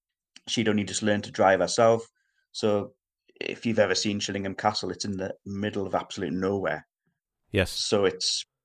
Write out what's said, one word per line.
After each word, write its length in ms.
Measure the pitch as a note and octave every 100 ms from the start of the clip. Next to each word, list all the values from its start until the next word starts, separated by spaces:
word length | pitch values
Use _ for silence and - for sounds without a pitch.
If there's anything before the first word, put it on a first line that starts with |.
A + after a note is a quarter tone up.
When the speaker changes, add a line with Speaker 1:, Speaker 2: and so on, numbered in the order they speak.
| _ _ _ - -
Speaker 1:
She'd 220 | - A2
only 140 | G#2
just 200 | G2+ -
learned 220 | G#2+ G2+ -
to 60 |
drive 280 | - G2 F#2+
herself. 460 | F2 - A2+ A2+ - _ _ _ _
So 420 | - G#2+ G#2 G2+ _ _ _ _ _
if 240 | G1+ - A#2+
you've 140 | G#2+
ever 160 | G2 F#2
seen 240 | G#2+ G2+
Chillingham 360 | G2+ G2 G2 F#2
Castle, 360 | G#2+ - F#2
it's 140 | F#2 G#2
in 120 | F#2+
the 160 | F#2+ - G2
middle 400 | G2 G#2 G#2 F#2+
of 100 | F#2
absolute 380 | - - E2+
nowhere. 520 | F2+ F#2+ G2+ E2+ D2 - _ _ _ _ _ _
Speaker 2:
Yes. 200 | G2+ F#2
Speaker 1:
So 340 | - - G#2 F#2+
it's, 400 | F#2 - - - _